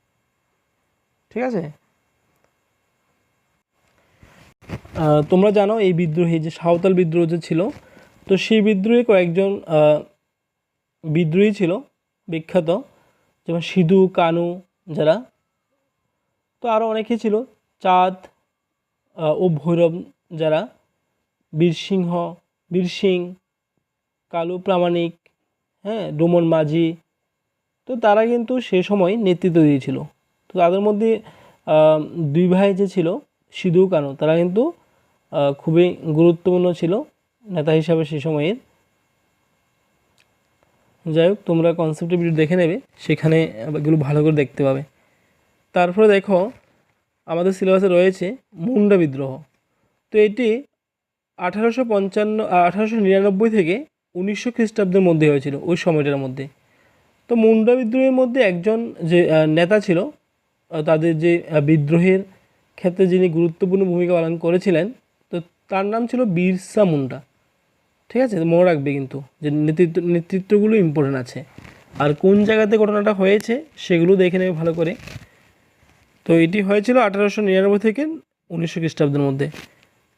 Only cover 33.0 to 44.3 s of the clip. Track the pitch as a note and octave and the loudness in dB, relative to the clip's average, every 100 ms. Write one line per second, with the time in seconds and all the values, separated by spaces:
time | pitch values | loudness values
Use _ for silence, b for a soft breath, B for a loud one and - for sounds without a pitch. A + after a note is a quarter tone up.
33 | E3 A#3 - _ _ - F#3 E3+ F#3+ E3+ | -2 -4 -10 _ _ -6 0 2 2 0
34 | C#3+ C3+ D#3 E3 F3 G3 D4+ E4+ _ _ | -4 -4 0 0 0 0 -2 -4 _ _
35 | _ _ _ D3+ C#3+ C#3 - D#3+ F3+ - | _ _ _ -2 -2 -2 0 2 2 -2
36 | E3 D3+ E3+ E3 F#3 F3+ F3+ E3 E3+ G#3 | -4 2 2 2 0 0 0 -2 -2 -2
37 | D4+ _ _ _ G#3+ F3 D3+ D#3+ D#3 E3 | -6 _ _ _ -10 -6 0 0 2 -2
38 | D3+ D#3 D#3 D3+ D3+ B3 _ _ _ _ | -2 -6 -4 -2 -2 -4 _ _ _ _
39 | _ _ _ _ _ _ _ _ _ _ | _ _ _ _ _ _ _ _ _ _
40 | _ _ _ _ _ _ _ _ _ _ | _ _ _ _ _ _ _ _ _ _
41 | E3 D#3 E3+ G3+ - E3 E3+ E3 D#3+ D#3 | -4 2 2 0 -2 0 0 0 -4 -4
42 | E3+ F3 E3+ D#3 D#3 F#3 E3 G#3 - _ | -4 -2 0 0 0 0 0 -2 -10 _
43 | - D3+ D#3+ D#3+ D#3+ G#2+ A#2+ D3+ D3 D#3+ | -6 -2 2 2 0 -6 -8 -4 0 0
44 | C#3 D3 D3+ | 2 0 2